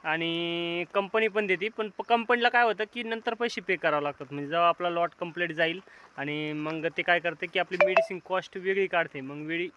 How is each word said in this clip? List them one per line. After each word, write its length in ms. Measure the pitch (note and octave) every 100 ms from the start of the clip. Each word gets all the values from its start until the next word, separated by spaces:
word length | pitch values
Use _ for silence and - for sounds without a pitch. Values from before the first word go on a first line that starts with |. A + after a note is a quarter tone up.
आणि 840 | D#3 D#3+ E3 E3 E3+ E3+ E3+ E3+ F3
कंपनी 340 | G3+ G3 A3 A3
पण 200 | G3+ G#3
देते. 220 | F3+ G#3
पण 200 | A3+ G#3+ -
प-, 40 |
कंपनीला 480 | G#3 A#3 A3+ A#3+ A#3+
काय 140 | A#3+
होतं 200 | A#3+ G3+ G#3+
की 100 | A#3+
नंतर 300 | A3+ A3+ A#3
पैसे 280 | A3+ A#3+ -
पे 140 | F#3+ F#3
करावे 280 | E3 D3
लागतात. 220 | C#3+ C#3+ C3
म्हणजे 180 | C#3+ C#3+
जेव्हा 180 | E3 E3+
आपला 220 | E3 F3
लॉट 200 | E3+ E3+ -
कंप्लीट 320 | F3 D#3+ F3
जाईल 280 | D#3 E3 F3 - - - -
आणि 360 | C#3+ D3+ D3+
मग 340 | D3+ D3+ D#3+ D#3+ D#3
ते 40 |
काय 180 | F3 F3
करते 260 | E3+ D#3+ F3
की 140 | F#3
आपली 180 | F3 F3+
मेडिसिन 420 | G3 G3 A3 F#3 -
कॉस्ट 320 | F#3 - G3
वेगळी 300 | F#3 F#3+ F#3+
काढते. 340 | F3 E3 C#3+
मग 240 | C3+ D3 D3+
वेळी, 220 | E3+ F3